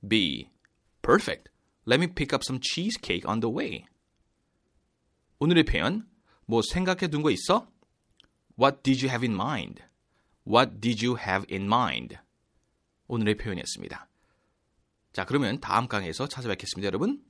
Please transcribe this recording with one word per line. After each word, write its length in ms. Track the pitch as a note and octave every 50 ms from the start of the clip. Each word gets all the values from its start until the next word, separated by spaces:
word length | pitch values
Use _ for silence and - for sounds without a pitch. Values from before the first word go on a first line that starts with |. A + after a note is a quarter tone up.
| - G#2
B. 420 | G#2+ A2 G2 D#2+ C2+ A1+ B1+ - _ _ _ _ _ _ _ _ _ _ _
Perfect. 480 | - B2+ G3+ - - - - _ - _ _ _ _ _ _ _
Let 140 | - A#2+ C#3
me 80 | F3 E3+
pick 260 | F3+ - D3+ C3+ -
up 100 | C3+ -
some 140 | - - C3
cheesecake 640 | - - - - F3 G#3 A3+ - - - F2+ F2 - -
on 100 | G2 A2+
the 80 | A2+ A#2
way. 360 | - - - - - C2 - - _ _ _ _ _ _ _ _ _ _ _ _ _ _ _ _ _ _ _ _ _ _ _ _ _ _ _ _ _ _
오늘의 260 | C#3+ D3+ F3 E3 D#3
표현, 420 | D#3+ - - D2+ A2+ F3+ G#3+ - - _ _ _ _ _ _ _
뭐 160 | - A2 A#2
생각해 460 | G#2+ - - F3 F#3 F3+ F#3 F3 F#3+ F3
둔 140 | D3 D3
거 100 | D3+ D3+
있어? 360 | A#2 - - - F3+ A3+ B3 - _ _ _ _ _ _ _ _ _ _ _ _ _ _ _ _ _ -
What 240 | A#2 C#3 C#3+ - _
did 200 | C3+ C3+ B2 B2+
you 40 | C3
have 180 | B2+ A#2 B2 A#2+
in 80 | G#2+
mind? 480 | F#2 G2+ C3 D3+ A2+ D2+ - - - - _ _ _ _ _ _ _ _ _ _ _ _ -
What 320 | G2 A#2 C3 B2 A2 G#2
did 260 | G2+ A#2 A#2+ G2+ A2+
you 120 | A#2+ B2 G#2+
have 260 | - G2+ F#2 F#2+ G2 -
in 120 | - G2 G2
mind? 520 | G2 G#2+ B2 B2 F#2+ C2+ A#1 A#1+ A#1 - - _ _ _ _ _ _ _ _ _ _ _ _ _ _ _ _ _ _
오늘의 280 | A#2+ A#2 A2 G#2 G#2+ G#2
표현이었습니다. 720 | - G#2+ G2 F2 - - - - G1+ - - - - _ _ _ _ _ _ _ _ _ _ _ _ _ _ _ _ _ _ _ _ _ _
자, 120 | - F#2
그러면 340 | - B2 C#3+ C#3+ G#2 A2+ A2
다음 280 | - - F#2 G#2+ B2 B2
강의에서 400 | - G#2 F#2+ E2+ D#2+ - C3 C#3+
찾아뵙겠습니다, 600 | - - B2 A#2 G2 - - - - F2+ G2 G2+
여러분. 360 | F#2 G2+ D3 G#3+ C#4+ - - _